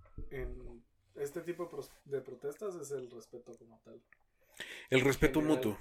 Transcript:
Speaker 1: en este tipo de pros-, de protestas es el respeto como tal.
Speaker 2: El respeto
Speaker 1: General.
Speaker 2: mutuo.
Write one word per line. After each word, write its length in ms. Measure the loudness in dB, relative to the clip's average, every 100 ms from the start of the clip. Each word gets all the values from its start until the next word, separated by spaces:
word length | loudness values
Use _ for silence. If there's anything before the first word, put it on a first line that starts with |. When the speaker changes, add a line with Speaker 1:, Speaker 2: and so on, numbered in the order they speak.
| -16 -12 -8
Speaker 1:
en 520 | -6 -6 -8 -12 -16 _ _ _ -6
este 240 | -6 -4
tipo 220 | -6 -6
de 60 | -6
pros-, 200 | -8 -10 -16
de 160 | -6 -4
protestas 540 | -4 -8 -8 -6 -8 -8
es 140 | -6
el 200 | -6 -8
respeto 460 | -14 -16 -16 -16 -20
como 220 | -20 -20
tal. 160 | -20 -20 _ _ _ _ _ -16 -14 -14 2
Speaker 2:
El 100 | 6
respeto 380 | 6 6 6 6
Speaker 1:
General. 160 | 6 4
Speaker 2:
mutuo. 220 | 4 -2